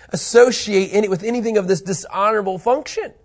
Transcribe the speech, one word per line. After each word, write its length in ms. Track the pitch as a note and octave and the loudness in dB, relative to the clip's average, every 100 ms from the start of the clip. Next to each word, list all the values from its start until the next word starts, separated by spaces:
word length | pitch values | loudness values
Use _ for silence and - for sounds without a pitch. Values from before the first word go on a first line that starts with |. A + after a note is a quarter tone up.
| - | -8
associate 800 | D#3+ - A#3 B3 - - G3 F#3+ | -6 2 6 6 2 0 0 2
any, 140 | G3+ G#3+ | 0 0
with 140 | F3+ | -2
anything 360 | G#3+ A#3+ A3+ G#3+ | -2 -2 0 0
of 100 | F3+ | 0
this 140 | F#3 | -2
dishonorable 760 | F3 F#3 - F3+ G#3 A3 G3 F#3 | -2 -8 -6 -2 0 0 -2 -4
function. 560 | A#3 C4+ D4 - G4 - | 0 0 -2 -8 -8 -12